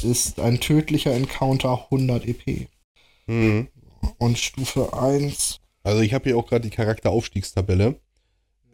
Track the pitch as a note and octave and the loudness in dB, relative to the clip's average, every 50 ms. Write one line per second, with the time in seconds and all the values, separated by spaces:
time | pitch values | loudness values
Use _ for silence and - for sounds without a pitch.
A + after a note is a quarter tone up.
0 | - A#2+ A#2+ - - - - - - A#2+ B2 B2 - - D3+ D#3 D3+ - D3+ D3+ | 0 0 0 0 -2 -4 -4 -2 0 0 2 2 2 2 2 2 2 2 0 0
1 | - D3+ B2 B2 C3+ - - - - C3+ C3 B2+ - C3 B2 B2+ - - C#3 C3+ | 2 2 0 0 0 -2 -2 -2 0 0 0 0 0 0 -2 -2 -2 -2 0 0
2 | C3 B2+ B2 A#2 - A#2+ A#2+ - - C3 B2+ - B2+ - _ _ _ _ _ _ | 2 2 0 0 -2 -4 -6 -6 -4 -6 -6 -6 -8 -12 _ _ _ _ _ _
3 | _ _ _ _ - - A2+ A#2 A2+ A2 G#2+ G#2+ B2+ - _ - - - - - | _ _ _ _ -8 -4 0 2 4 4 4 2 -2 -4 _ -20 -20 -20 -12 -6
4 | - - - - A#2+ A#2+ A#2+ A#2 - - - C3+ C3 - - C#3 B2 - - - | -6 -6 -2 0 0 0 0 0 -2 -6 -6 -6 -6 -4 -2 -2 -2 -2 -2 -2
5 | B2+ C3+ C#3 C#3+ C#3+ C#3+ - - - - - - _ _ _ _ - G2 G#2 A2 | 0 2 2 2 0 -2 -4 -4 -6 -6 -6 -8 _ _ _ _ -2 0 2 2
6 | A2+ G#2+ C3 C3 - C#3 A#2+ A#2 A2+ - B2 A#2 A#2 A2 - - A2+ G#2+ A2 - | 2 2 0 0 0 0 0 0 0 0 0 0 -2 -2 -4 -2 0 0 0 0
7 | - G2+ F2+ A#2 - - - G2 - - - G2 F#2 G2+ F#2 F2+ G2+ A#2+ D3+ - | 0 0 0 0 -2 -2 -6 -6 -6 -4 -2 -2 0 2 2 4 4 2 0 -2
8 | _ _ _ _ _ _ _ _ _ _ _ _ _ _ | _ _ _ _ _ _ _ _ _ _ _ _ _ _